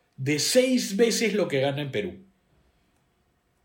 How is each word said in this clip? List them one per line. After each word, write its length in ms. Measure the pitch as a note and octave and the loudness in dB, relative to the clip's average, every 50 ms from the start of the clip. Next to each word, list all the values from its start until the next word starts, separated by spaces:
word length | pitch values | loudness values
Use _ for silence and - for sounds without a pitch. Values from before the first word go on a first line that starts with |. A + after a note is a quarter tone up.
| _ _ _ | _ _ _
de 220 | - C3 C3+ D3+ D3 | -8 -4 -2 -2 -2
seis 580 | - - - B3+ B3+ C4 B3+ A#3+ F#3+ - G3 | 0 2 2 4 4 4 2 0 0 0 0
veces 380 | G3 A#3+ A#3 G3 - A#3+ G#3+ F#3+ | 2 2 2 2 2 0 0 0
lo 140 | G#3 F3 - | 0 0 0
que 120 | C#3+ C3+ | 0 0
gana 220 | C3 C#3+ C#3 C#3 D3 | 0 0 -2 -4 -6
en 80 | C#3 | -6
Perú. 340 | - G#2+ G2+ - - - - _ _ _ _ _ _ _ _ _ _ _ _ _ _ _ _ _ _ _ _ _ _ _ _ _ _ _ _ | -4 -4 -4 -6 -8 -12 -18 _ _ _ _ _ _ _ _ _ _ _ _ _ _ _ _ _ _ _ _ _ _ _ _ _ _ _ _